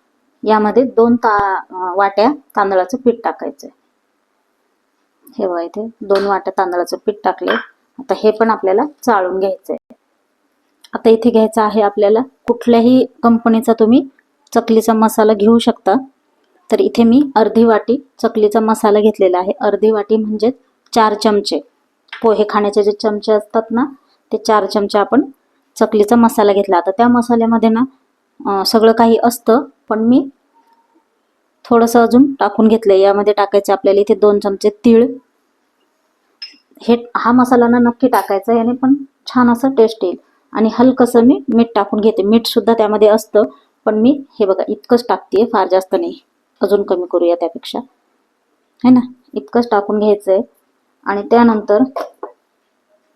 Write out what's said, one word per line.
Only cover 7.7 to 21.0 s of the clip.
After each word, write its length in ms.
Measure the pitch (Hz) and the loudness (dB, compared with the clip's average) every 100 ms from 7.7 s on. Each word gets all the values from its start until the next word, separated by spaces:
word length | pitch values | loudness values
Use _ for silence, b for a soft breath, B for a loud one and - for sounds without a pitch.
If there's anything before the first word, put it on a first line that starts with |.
| _ _ - | _ _ -20
आता 160 | - 185 | -8 -2
हे 140 | 214 | -2
पण 200 | 214 226 | 0 -2
आपल्याला 320 | 208 190 196 294 - | 0 -2 -2 -2 -6
चाळून 380 | - 214 185 190 | -2 0 0 -4
घ्यायचं 320 | 196 185 - | -4 -6 -10
आहे. 220 | 202 _ - _ _ _ _ _ _ _ _ - | -12 _ -20 _ _ _ _ _ _ _ _ -14
आता 160 | - 226 | -4 0
इथे 200 | 226 240 | 2 2
घ्यायचं 320 | 226 220 226 | 2 0 0
आहे 200 | 214 214 | -2 0
आपल्याला, 380 | 202 202 202 220 | -2 0 0 0
कुठल्याही 840 | 262 _ - 240 - 233 226 254 254 _ | -2 _ -6 -4 2 2 4 2 0 _
कंपनीचा 500 | 233 233 233 226 226 | 0 0 2 0 0
तुम्ही 360 | 226 220 247 269 _ _ _ _ | 0 4 2 0 _ _ _ _
चकलीचा 380 | - 233 220 220 | -4 0 0 2
मसाला 400 | 220 220 220 220 | 0 0 2 0
घेऊ 240 | 214 208 233 | 2 2 2
शकता. 360 | 233 - - 226 262 _ _ _ _ _ _ | 2 -2 -2 -2 -4 _ _ _ _ _ _
तर 80 | 214 | -2
इथे 240 | 381 - | -2 2
मी 260 | 233 247 294 214 | 2 4 2 0
अर्धी 280 | 214 226 | 0 2
वाटी 440 | 226 214 - 254 - _ | 2 2 0 -6 -6 _
चकलीचा 420 | 226 220 208 226 | -4 0 0 0
मसाला 400 | 220 220 220 208 | -2 0 2 2
घेतलेला 380 | 214 208 190 180 | 2 0 0 0
आहे. 140 | 190 - | -4 -4
अर्धी 300 | 214 202 214 | -4 0 0
वाटी 260 | 214 202 220 | -2 -2 -4
म्हणजे 340 | 214 214 220 269 _ _ _ | -2 -4 -4 -4 _ _ _
चार 220 | - | 0